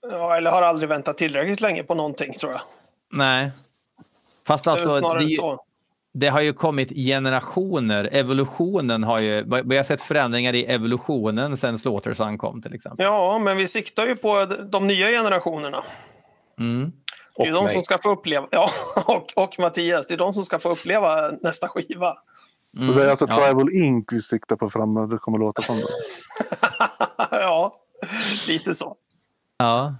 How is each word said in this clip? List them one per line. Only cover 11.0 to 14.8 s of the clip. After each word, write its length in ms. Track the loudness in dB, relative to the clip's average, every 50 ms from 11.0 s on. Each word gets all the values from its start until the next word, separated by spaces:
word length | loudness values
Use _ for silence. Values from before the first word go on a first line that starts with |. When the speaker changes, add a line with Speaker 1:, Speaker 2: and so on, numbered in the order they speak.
| -2 -2 -2 0 0 0 0 0 -2 -2 -2
Speaker 2:
sen 220 | -2 -2 -2 -2 -2
Slaughter 340 | -2 -2 -2 -2 -4 -6 -4
Sun 240 | -2 -4 -4 -4
kom, 240 | -6 -6 -8 -8 -8
till 120 | -14 -14 -14
exempel. 280 | -14 -14 -14 -4 0 0
Speaker 1:
Ja, 340 | 2 2 2 2 2 2 0
men 180 | 0 0 0
vi 100 | 2 2
siktar 380 | 2 2 0 -2 -4 _ -2 0
ju 80 | 0 -2
på 300 | -2 0 2 2 2 2 0 -4 -10 -8 -2
de 180 | -2 0